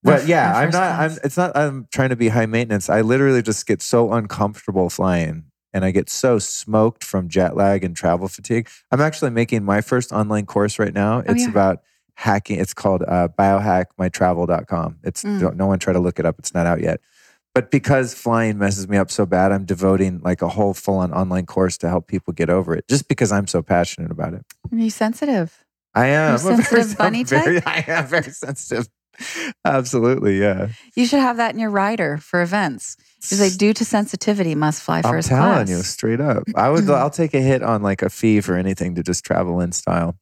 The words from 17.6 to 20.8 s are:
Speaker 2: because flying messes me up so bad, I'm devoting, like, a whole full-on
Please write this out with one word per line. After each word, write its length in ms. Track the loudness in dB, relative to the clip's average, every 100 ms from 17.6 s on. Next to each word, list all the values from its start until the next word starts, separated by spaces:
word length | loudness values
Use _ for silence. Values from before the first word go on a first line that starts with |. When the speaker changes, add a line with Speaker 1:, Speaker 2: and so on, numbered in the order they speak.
| 0
Speaker 2:
because 420 | 0 2 0 0
flying 440 | -4 0 2 2 0
messes 300 | -2 -2 -2
me 80 | 0
up 120 | 0
so 160 | -2 0
bad, 260 | 2 2
I'm 100 | 2
devoting, 560 | -2 0 2 2 0 0
like, 180 | -4 -2
a 80 | -2
whole 240 | 0 -2
full-on 400 | -2